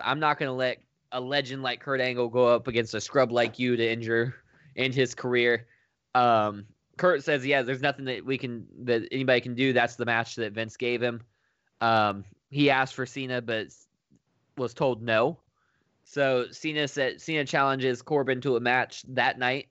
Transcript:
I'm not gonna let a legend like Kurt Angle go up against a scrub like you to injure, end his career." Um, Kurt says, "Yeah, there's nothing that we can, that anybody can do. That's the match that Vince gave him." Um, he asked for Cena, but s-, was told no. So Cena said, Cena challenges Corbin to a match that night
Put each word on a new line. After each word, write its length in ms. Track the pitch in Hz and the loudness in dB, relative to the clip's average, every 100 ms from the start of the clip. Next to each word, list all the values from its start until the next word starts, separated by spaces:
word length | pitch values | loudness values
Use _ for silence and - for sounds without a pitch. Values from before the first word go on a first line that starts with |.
I'm 160 | - 143 | -4 0
not 180 | 151 147 | 0 0
gonna 140 | 143 | -2
let 300 | 127 127 120 _ _ - | -2 -2 -4 _ _ -12
a 80 | 127 | -8
legend 420 | 127 143 131 135 | -4 -2 -2 -6
like 180 | 131 120 | -6 -6
Kurt 200 | - 135 | -4 -2
Angle 260 | 127 123 120 | 0 0 0
go 180 | 120 123 | 4 4
up 200 | 117 120 | 4 2
against 240 | 113 113 | -2 0
a 80 | 110 | -4
scrub 320 | - 143 127 | -2 2 2
like 260 | 120 117 113 | 2 0 0
you 160 | 127 120 | 0 0
to 140 | 113 | 0
injure, 440 | 117 113 117 120 - _ _ _ - | -2 -2 0 -2 -6 _ _ _ -4
end 180 | 131 | -2
his 200 | 127 127 | 0 0
career." 520 | - 127 123 120 117 120 _ _ _ _ | -2 -2 2 2 0 -4 _ _ _ _
Um, 520 | 131 120 113 107 101 107 _ _ - | 2 6 4 2 -4 -12 _ _ 0
Kurt 260 | 180 156 | 2 2
says, 220 | 151 147 131 | 0 -2 2
"Yeah, 160 | 139 | 0
there's 180 | 123 131 | 0 -2
nothing 240 | 143 139 | -2 -4
that 180 | 131 117 107 | -6 -6 -4
we 100 | 131 | -6
can, 300 | 127 117 - - | -6 -10 -14 -8
that 240 | 123 117 - | -2 0 -2
anybody 300 | 131 131 123 | -2 2 2
can 140 | 123 | 2
do. 180 | 120 135 | 0 2
That's 240 | 120 120 - | 4 2 -2
the 80 | |
match 320 | 120 117 113 - | -2 0 -2 -4
that 160 | 110 | -6
Vince 240 | 104 110 - | -6 -8 -4
gave 260 | 123 120 | -4 -2
him." 200 | 120 120 - _ _ _ _ - | -2 -4 -12 _ _ _ _ -2
Um, 440 | 117 113 104 101 98 _ _ | 2 4 2 -2 -10 _ _
he 180 | 139 143 | 2 4
asked 240 | 131 131 | 4 0
for 120 | - 123 | -4 -8
Cena, 340 | 139 131 127 | -8 -6 -6
but 260 | 117 113 90 | -4 -4 -6
s-, 180 | - _ _ _ _ _ _ _ - | -14 _ _ _ _ _ _ _ -8
was 160 | 120 | -6
told 260 | - 139 117 | -2 -2 -2
no. 360 | 117 110 127 170 _ _ _ _ _ _ | 2 2 2 0 _ _ _ _ _ _
So 440 | _ 143 135 127 113 | _ -2 2 0 -2
Cena 360 | - 156 151 143 | -6 -6 -2 -2
said, 320 | - 131 - | -2 -4 -4
Cena 220 | - 156 139 | -4 -4 0
challenges 560 | 156 139 135 131 123 | 2 2 2 0 -2
Corbin 380 | - 147 131 127 | -2 -2 0 -2
to 140 | 139 117 | 0 0
a 40 | |
match 440 | 123 127 117 - - | 2 2 0 -6 -8
that 300 | 127 123 - | -2 0 0
night 300 | 127 135 - | -2 -2 -8